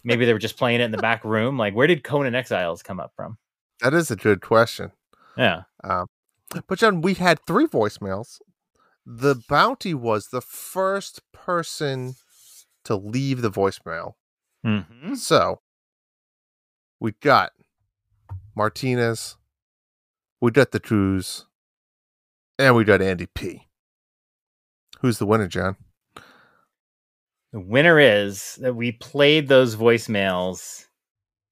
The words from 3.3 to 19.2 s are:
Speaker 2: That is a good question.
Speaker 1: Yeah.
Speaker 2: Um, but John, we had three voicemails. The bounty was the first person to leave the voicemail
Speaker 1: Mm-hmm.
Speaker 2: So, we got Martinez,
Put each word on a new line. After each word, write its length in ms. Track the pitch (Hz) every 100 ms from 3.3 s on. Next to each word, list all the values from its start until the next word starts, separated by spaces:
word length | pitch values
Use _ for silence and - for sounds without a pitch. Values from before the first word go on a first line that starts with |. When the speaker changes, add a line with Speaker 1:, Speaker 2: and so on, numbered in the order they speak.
| 113 _ _ _ _
Speaker 2:
That 120 | 123
is 160 | 165 160
a 60 | 104
good 260 | 110 95
question. 500 | - 113 117 - 92 - _ _ _ -
Speaker 1:
Yeah. 260 | 120 87 - _
Speaker 2:
Um, 240 | 95 92 90 _ _ _ _ 175 -
but 120 | 185
John, 220 | 226 180
we 120 | 180
had 260 | 185 180 160 -
three 220 | 180 311
voicemails. 720 | 131 107 - 101 95 113 - _ _ _ _ _ _ -
The 300 | 117 139 131 -
bounty 440 | 143 208 262 196
was 340 | 147 117 107 -
the 120 | 127
first 800 | - - - 185 190 196 190 - _
person 840 | - - 175 160 - 147 131 127 131 _ _ _ - _ _ -
to 100 | 104
leave 460 | 104 123 139 127
the 80 | 113
voicemail 600 | 98 98 - - 82 92 - _ _ _ _ 117
Speaker 1:
Mm-hmm. 500 | 104 - 117 170 262
Speaker 2:
So, 460 | - 147 90 92 _ _ _ _ _ _ _ _ _ _ _ _ _ _
we 140 | 113 -
got 300 | 147 120 92 - _ _ _ _ _ _ _ - - -
Martinez, 840 | 107 - 131 123 117 113